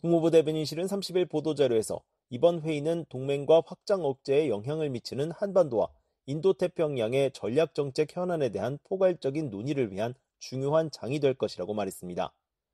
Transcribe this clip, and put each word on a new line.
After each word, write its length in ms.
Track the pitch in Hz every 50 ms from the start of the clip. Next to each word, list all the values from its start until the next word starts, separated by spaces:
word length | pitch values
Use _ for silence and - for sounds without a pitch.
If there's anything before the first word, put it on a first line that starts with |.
국무부 320 | - 170 170 165 156 165 160
대변인실은 560 | 165 156 156 156 156 156 139 - 151 175 196
삼십 280 | 202 208 190 - 170
일 100 | 185 180
보도자료에서 720 | 160 - 156 147 160 156 139 143 127 117 113 107 - 90 82 _ _ _ _ _ _
이번 300 | 123 120 123 170 175 170 151
회의는 440 | 160 160 147 143 156 170 170 156 _
동맹과 540 | - 127 131 139 143 143 143 131 156 165 160
확장 400 | - 180 _ _ - 208 190 170
억제에 440 | 139 135 _ _ - 135 143 160 147
영향을 420 | 107 101 104 123 151 160 156 147
미치는 400 | 131 117 - - - 117 143 160
한반도와 600 | 165 - - 202 190 190 175 147 120 107 90 78 _ _ _ _ _ _ _
인도태평양의 1040 | - 135 156 151 196 185 _ 185 175 - - 170 151 143 131 110 110 123 135 139 131 131
전략 380 | - - 101 117 143 165 156 _
정책 440 | - 143 143 127 - 156 147 -
현안에 320 | - 180 185 175 160 147 123
대한 320 | 95 196 95 120 139 147 _
포괄적인 680 | _ - 190 190 185 180 160 - 135 135 151 160 139
논의를 420 | 98 95 107 135 151 139 127 107 95
위한 220 | 92 107 120 127 _ _ _ _ _
중요한 500 | - - - 131 135 139 147 160 160 156
장이 300 | - - - 110 135 156
될 140 | 143 139 127
것이라고 400 | - - 104 - - 90 92 104
말했습니다. 580 | 107 101 98 92 - - 90 90 87 90 - _ _ _ _ _ _ _ _